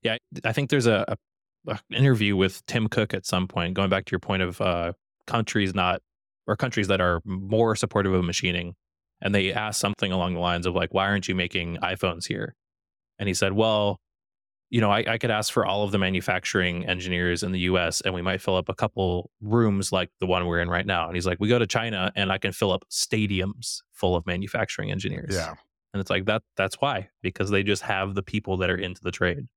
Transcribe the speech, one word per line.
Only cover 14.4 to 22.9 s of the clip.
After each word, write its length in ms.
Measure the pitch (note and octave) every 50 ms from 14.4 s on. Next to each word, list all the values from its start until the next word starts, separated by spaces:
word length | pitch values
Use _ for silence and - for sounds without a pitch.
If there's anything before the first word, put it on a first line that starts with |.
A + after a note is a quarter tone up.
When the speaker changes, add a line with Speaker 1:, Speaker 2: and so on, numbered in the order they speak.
| _ _ _ _ _ _
Speaker 1:
you 100 | A#2 A#2+
know, 100 | A2 G2+
I, 120 | G2+ A2 A2+
I 120 | - A2+ A2+
could 140 | - A#2+
ask 200 | G#2+ G#2+ G#2+ -
for 140 | - B2 G2
all 160 | F#2+ G2 G#2
of 80 | G#2 G2
the 80 | G2+ G2
manufacturing 880 | F#2+ F#2 F#2+ F2+ - - G2 F#2 - - - G2 F2+ F2+ F2 F2 E2+
engineers 560 | - F#2 F2+ F2 F#2 F2+ F2 F2+ F2 F2 E2+
in 80 | G#2 F#2
the 80 | F#2 F#2
U 180 | F2 F2+ F2+ F2+
S 220 | E2+ E2 E2 -
and 140 | - F#2+ F#2
we 80 | F2+
might 180 | F2 F#2 F#2 F#2+
fill 160 | - - F#2+
up 120 | F#2 F2+ -
a 60 | G#2
couple 560 | - A#2 G#2 _ - F#2+ F2+ F2+ F2+ E2+ - _ _
rooms 500 | G#2+ G#2 A2 A#2+ A2+ G#2+ G2+ G2 F#2+ -
like 200 | - F#2 F2+ - _ _
the 60 | F#2+
one 200 | F#2 F2+ F2+ F2
we're 140 | F2 F2 E2+
in 100 | F2 F2
right 160 | F2 F2 F#2+
now." 220 | G2+ F#2+ E2+ E2 E2
And 80 | F2
he's 100 | F2+ F2
like, 140 | F#2 F2 -
"We 80 | G#2 G#2+
go 100 | A#2+ A#2+
to 80 | A2+
China 460 | F#2+ - A2+ A2+ A#2 G#2+ F#2 F#2 F#2+ -
and 160 | G2+ G2+ F#2+
I 80 | F#2+ F#2+
can 140 | - G2
fill 180 | F2+ - - G2
up 140 | F#2 F#2 - _